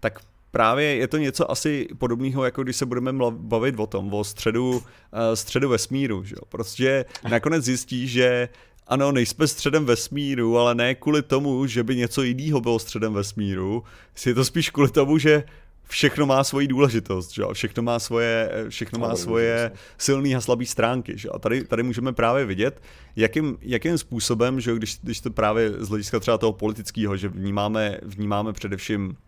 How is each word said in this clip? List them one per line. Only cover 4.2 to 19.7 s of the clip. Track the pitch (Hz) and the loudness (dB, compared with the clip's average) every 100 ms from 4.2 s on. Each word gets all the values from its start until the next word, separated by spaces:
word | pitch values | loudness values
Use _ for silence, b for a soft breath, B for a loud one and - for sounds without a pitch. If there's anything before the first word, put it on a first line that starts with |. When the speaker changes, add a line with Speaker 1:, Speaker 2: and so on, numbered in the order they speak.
Speaker 1:
středu, | 101 - - 113 127 123 123 B B | -4 -4 -2 0 0 -2 -4 B B
eh, | 110 113 113 | -2 0 0
středu | - 139 135 | -2 0 2
vesmíru, | 117 - 135 139 101 | 2 0 -2 -2 -4
že | 98 | -8
jo. | - - | -14 -14
Prostě | - 113 - 131 135 123 B 110 | -10 -8 0 2 2 -2 B -2
nakonec | 117 151 160 | 0 2 0
zjistí, | 123 127 - 127 131 | 0 -2 -2 -6 -2
že | 120 127 123 120 b b b - | 2 4 4 -2 b b b -4
ano, | 131 139 | 0 2
nejsme | 139 117 - 151 | 2 2 2 0
středem | - - 151 | 2 2 2
vesmíru, | 143 120 - 139 143 135 113 117 | 4 2 2 -4 -2 0 2 4
ale | 120 | 4
ne | 117 120 | 4 2
kvůli | 131 - 151 | 0 2 2
tomu, | 139 135 143 131 135 | 2 0 2 0 0
že | 117 | 0
by | 117 127 | 0 0
něco | 117 - | 0 0
jiného | 131 127 151 147 | 0 0 0 0
bylo | 120 113 | 2 0
středem | - 117 110 | 0 -2 -2
vesmíru. | 104 101 104 101 95 95 113 - B B - - | 0 -4 -4 -2 -2 -2 -4 -6 B B -4 0
Je | |
to | 120 | 2
spíš | 131 - 156 | 2 0 -2
kvůli | - 139 | 2 4
tomu, | - 139 156 | 6 4 4
že | 147 151 143 b b - - | 6 4 2 b b -20 -10
všechno | - 147 151 147 | 2 2 2 2
má | 131 | 4
svoji | 139 139 139 | 2 0 0
důležitost, | 131 143 113 104 95 90 | 4 4 4 -2 -4 -4
že | - | -6
jo? | 101 | -4
Všechno | 101 107 - | -2 -4 -2
má | 117 120 | -2 -2
svoje, | - 117 117 113 110 - 110 | 0 0 2 2 0 -2 -6
všechno | - 110 113 | -8 -8 -4
má | 117 | -2
Speaker 2:
Ano, | 117 | -2
Speaker 1:
svoje | - 113 117 117 | 0 2 2 2
Speaker 2:
důležitost. | 117 | -2